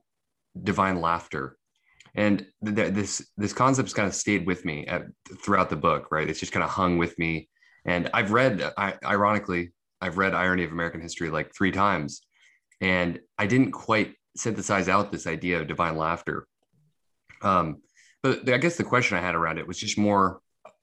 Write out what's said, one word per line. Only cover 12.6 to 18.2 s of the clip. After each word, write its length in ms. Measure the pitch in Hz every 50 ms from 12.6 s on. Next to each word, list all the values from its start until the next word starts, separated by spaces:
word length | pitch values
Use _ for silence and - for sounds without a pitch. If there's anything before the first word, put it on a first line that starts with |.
| _ _ _ -
and 400 | 95 95 92 90 87 87 82 - - _ _ -
I 80 | 104
didn't 260 | 98 120 131 131 - -
quite 420 | - - - 110 107 101 - - _ _ _ -
synthesize 520 | - - 120 104 98 92 - 104 98 87 87
out 240 | 95 101 101 101 -
this 140 | 80 -
idea 340 | 87 80 80 - 87 87 82
of 80 | 78 76
divine 280 | 80 78 85 82 80
laughter. 500 | 80 78 80 85 - - - 78 - - _ _ _ _ _ _ _ _ _ _ _ _ _ _ _ _ _ - -
Um, 420 | - 101 95 90 82 78 71 - _ _ _ _ _ _ _ _